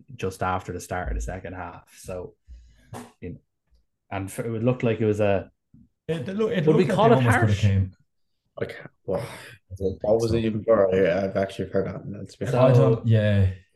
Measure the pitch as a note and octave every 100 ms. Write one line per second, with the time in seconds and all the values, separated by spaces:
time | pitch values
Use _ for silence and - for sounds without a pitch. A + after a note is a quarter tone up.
0 | - B2 F#2+ - F#2 F#2 - F2 - F2+
1 | F2+ - - F#2 F2 F2+ F2 - _ -
2 | - F#2 F2+ _ _ - - _ - -
3 | - _ - - _ _ _ _ _ _
4 | - G2 F#2+ - A#2 A2+ B2 B2 A#2+ A2+
5 | A2 G2+ G2+ F#2+ - _ _ - _ _
6 | - E3 C3+ G3+ A3 F#3 D3+ - F#3 F#3
7 | A3+ A3+ A#2+ G#2 G#2 G2+ G#2 G2 F#2+ -
8 | _ _ _ _ _ - - - - _
9 | - F#2 B2 - - - - F#2 F#2+ E2
10 | G#2 A2+ A2+ A2+ A2+ G#2+ G2+ A2 F#2+ F#2+
11 | F2+ F2+ G2 G2 G2 - F#2 G2 F#2 F2
12 | - G2 - - G2+ B2+ C3 B2 C3 B2
13 | A#2 A2 G#2 G2+ F#2 - _